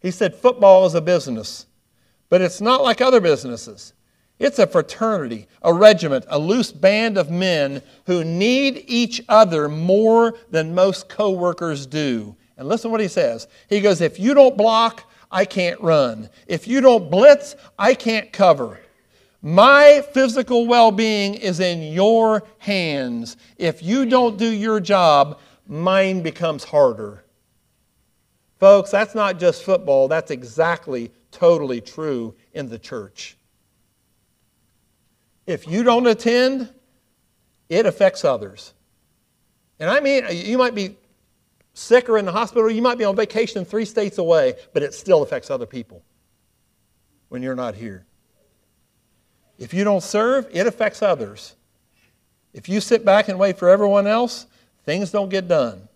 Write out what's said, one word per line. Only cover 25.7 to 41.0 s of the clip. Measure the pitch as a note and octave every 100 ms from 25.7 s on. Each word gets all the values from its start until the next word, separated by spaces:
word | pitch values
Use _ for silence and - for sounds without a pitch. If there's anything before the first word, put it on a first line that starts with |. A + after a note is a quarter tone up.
| D3+ F3+ F#3+ F#3+ F#3+
becomes | E3 D3+ E3+ D3
harder." | - D3+ C3+ G#2+ G#2 G2+ _ _ _ _ _ _ _ _ _ _ _ _ _ _
Folks, | G3 G3+ G3
that's | G3+ G#3+
not | A3 G3+ F#3
just | F3 D#3
football. | - F#3 - C3+ C3+
That's | D#3+ D#3+
exactly, | C3+ B2 A#2 D#3+ E3 - B2+ A#2 _ _
totally | - F3 E3+ C#3+ B2
true | - - D#3 C3 A2+ - _
in | - C3+
the | A2+
church. | - B2 G2 - - _ _ _ _ _ _ _ _ _ _ _ _ _ _ _ _ _ _ _ _ _ -
If | E3 D#3+
you | F3+
don't | A#3+ A#3+ B3
attend, | A3 A#3 A#3+ B3+ C4+ A#3 _ _ _ _ _ _ _ _ _ _
it | E3+
affects | A3 F3 F#3+ -
others. | D3+ B2 G2+ F#2+ - _ _ _ _ _ _ _ _ _ _ _
And | D#3
I | C4+
mean, | C#4+ C#4 -
you | E3+ F#3+ B3+
might | B3
be | A3 F#3+ -